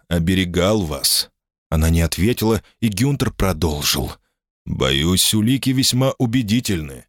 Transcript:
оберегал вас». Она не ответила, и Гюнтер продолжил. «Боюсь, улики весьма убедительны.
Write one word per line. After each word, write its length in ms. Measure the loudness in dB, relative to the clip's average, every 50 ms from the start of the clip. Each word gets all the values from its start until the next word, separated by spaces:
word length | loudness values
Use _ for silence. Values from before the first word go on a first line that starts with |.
| _
оберегал 760 | -4 -2 -2 0 0 0 0 0 0 0 0 2 2 2 0 -2
вас». 460 | -2 -4 -4 -2 -2 -2 -2 -4 -6 _ _ _ _ _ _ _ -4
Она 200 | 0 2 2 4
не 120 | 4 4
ответила, 600 | 2 0 0 0 0 0 0 0 0 0 0 0 -2 _ _ _
и 80 | -2
Гюнтер 440 | -2 0 0 0 0 0 0 -2 -4
продолжил. 840 | -2 0 0 0 0 0 -2 -2 -2 -2 -2 -2 -2 -2 -4 -6 -8 -12 _ _ _ _ _ _ _ _ -10
«Боюсь, 680 | -8 -4 -2 0 0 2 2 2 2 2 2 2 2 2
улики 380 | 2 2 2 2 0 0 0
весьма 420 | 0 2 0 2 2 2 2 0 0 0
убедительны. 840 | -2 0 0 0 0 2 0 0 0 -2 -4 -4 -6 -8 -12 -18 -20